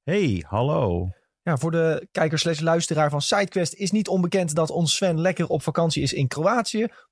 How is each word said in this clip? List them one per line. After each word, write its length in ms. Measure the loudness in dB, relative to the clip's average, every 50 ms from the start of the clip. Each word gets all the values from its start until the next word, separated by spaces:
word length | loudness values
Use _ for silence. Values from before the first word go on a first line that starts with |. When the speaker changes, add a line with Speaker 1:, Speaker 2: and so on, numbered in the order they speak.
Speaker 1:
Hey, 420 | -6 -2 0 0 2 0 0 -2 -4 -4
hallo. 600 | -2 -2 0 0 0 0 0 0 0 -2 -2 -4 -8 _ _ _ _ _
Speaker 2:
Ja, 140 | -4 -2 -2
voor 140 | -2 -2 -2
de 380 | 0 0 2 2 0 -2 -4 -6
kijker 280 | -2 0 0 0 0 0
slash 220 | 0 0 -2 0
luisteraar 500 | 2 2 2 2 0 0 0 0 0 0
van 100 | 0 -2
SideQuest 520 | -2 0 0 0 0 0 0 -2 -2 -2 -4
is 160 | -4 -4 0
niet 180 | 0 0 0 2
onbekend 460 | 0 0 2 2 2 0 0 0 0
dat 160 | 0 0 0
ons 240 | 0 0 0 0 0
Sven 260 | 0 0 0 2 2
lekker 260 | 2 0 0 0 -2 0
op 140 | 0 -2
vakantie 400 | -2 -2 0 0 2 2 2 0
is 100 | -2 -2
in 160 | 0 0 -2 -2
Kroatië. 500 | 0 0 0 2 2 2 0 -2 -2 -2 -2 -2 -4 -10 -16 _